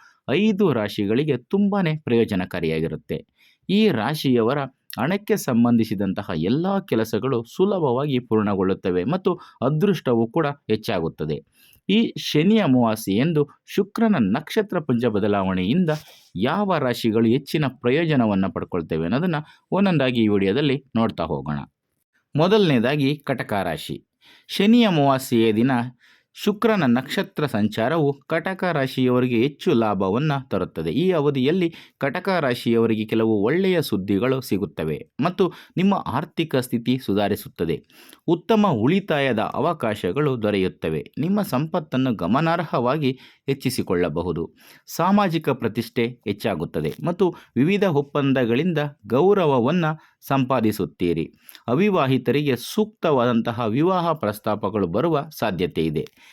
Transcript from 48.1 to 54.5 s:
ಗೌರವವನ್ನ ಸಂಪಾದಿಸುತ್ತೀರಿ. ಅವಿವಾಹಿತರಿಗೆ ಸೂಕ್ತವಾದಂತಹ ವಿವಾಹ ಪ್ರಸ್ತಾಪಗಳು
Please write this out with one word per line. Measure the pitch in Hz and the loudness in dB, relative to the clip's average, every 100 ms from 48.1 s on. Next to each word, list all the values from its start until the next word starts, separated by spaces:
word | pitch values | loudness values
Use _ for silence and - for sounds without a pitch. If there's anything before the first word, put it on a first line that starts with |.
| 147 139 123 113 120 180 156 147 - 101 | -2 0 2 2 0 0 -2 -4 -8 -2
ಗೌರವವನ್ನ | - 185 202 160 131 117 180 156 156 - _ | 2 4 4 4 2 2 0 0 -4 -10 _
ಸಂಪಾದಿಸುತ್ತೀರಿ. | - 135 127 131 110 104 85 - 87 80 78 - _ - - | -2 -2 2 2 2 0 -4 -2 -2 0 -4 -10 _ -14 -2
ಅವಿವಾಹಿತರಿಗೆ | 131 208 185 135 131 123 139 147 117 | 2 2 2 2 2 2 0 0 -2
ಸೂಕ್ತವಾದಂತಹ | - - 214 - 170 135 120 117 120 113 117 | -2 -2 -2 -2 0 2 2 2 -2 -4 -2
ವಿವಾಹ | 110 170 185 170 | 0 0 0 0
ಪ್ರಸ್ತಾಪಗಳು | 160 104 104 110 | 0 -2 -4 -4